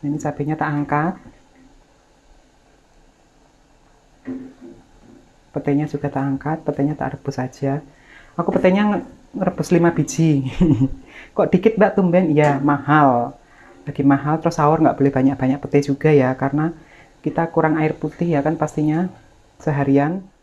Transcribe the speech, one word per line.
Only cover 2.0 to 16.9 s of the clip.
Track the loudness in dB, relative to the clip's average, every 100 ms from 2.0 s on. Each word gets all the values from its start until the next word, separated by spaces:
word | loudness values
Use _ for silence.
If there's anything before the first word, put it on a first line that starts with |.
| _ _ _ _ _ _ _ _ _ _ _ _ _ _ _ _ _ _ _ _ _ _ -14 -12 -14 -20 -20 -20 _ _ -20 -20 _ _ _
Petenya | -8 -2 -2 -2
juga | -4 -6
tak | -4
angkat, | -4 -4 -4 -6
petenya | -6 -2 -2
tak | -2 -6 -6
rebus | -8 -6
aja. | -8 -4 -4 -4 -8 _ _ -20 -18 -6
Aku | -2
petenya | 2 2 2 2
nge-, | -2 -6 -20 _
ngerebus | -4 -4 -4 0
lima | 2 2
biji. | 0 -4 0 2 2 -2 0 2 4
<laughs> | 0 -4 -14 -20 -12 -2
Kok | 2
dikit, | 4 2 4
Mbak, | 2 2
tumben? | 2 2 2 2
Ya, | 2 2
mahal. | 0 0 2 4 4 2 -2 -10 _ -20 -20 -18 -12
Lagi | 0 2
mahal, | 2 0 -2
terus | -2 0
sahur | 2 4
nggak | 2 2
boleh | 0
banyak-banyak | 2 0 0 -2 -2
pete | 0 -2 0
juga | 0 4
ya, | 4 4 0
karena | -4 -2 -4 -6 -18